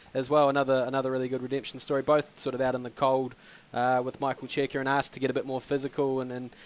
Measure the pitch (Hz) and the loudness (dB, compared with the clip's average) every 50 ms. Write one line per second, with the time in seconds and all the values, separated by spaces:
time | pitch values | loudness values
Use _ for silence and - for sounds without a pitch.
0 | - - - 131 131 127 151 151 147 139 135 143 135 131 135 131 123 123 135 135 | -18 -6 -4 -4 0 4 4 6 6 6 4 4 4 4 2 2 2 0 0 0
1 | 131 131 131 131 127 127 131 127 127 123 139 139 131 - - 131 - - 147 135 | 0 0 0 -2 -2 -2 -4 -4 -4 -4 -4 -4 -4 -8 -10 -10 -4 -2 -2 0
2 | 127 - 151 151 143 - - - - 139 127 123 131 127 123 127 123 120 - - | 2 4 4 2 2 -2 -10 -8 -6 -6 -2 0 0 0 0 -2 -4 -8 -2 0
3 | 139 131 135 131 131 123 123 - - - - - - _ - 120 123 127 127 127 | 2 4 4 2 0 -2 -8 -14 -20 -20 -20 -20 -18 _ -2 0 2 2 2 2
4 | 123 131 - - 139 135 127 - - 127 - 143 139 131 - 139 135 135 139 143 | 0 -2 -4 -4 -4 -4 -4 -4 -8 -4 -2 -2 -2 0 -2 -2 0 2 2 2
5 | 131 - - 131 131 127 123 135 120 135 131 127 - - 143 139 135 135 - - | 0 -2 -4 -2 -2 0 0 -2 -2 -2 -4 -6 -2 -2 -2 -2 -2 -4 -2 -2
6 | 143 135 131 131 127 127 123 127 127 120 - - - | 0 0 0 -2 -4 -4 -6 -8 -10 -10 -14 -18 -20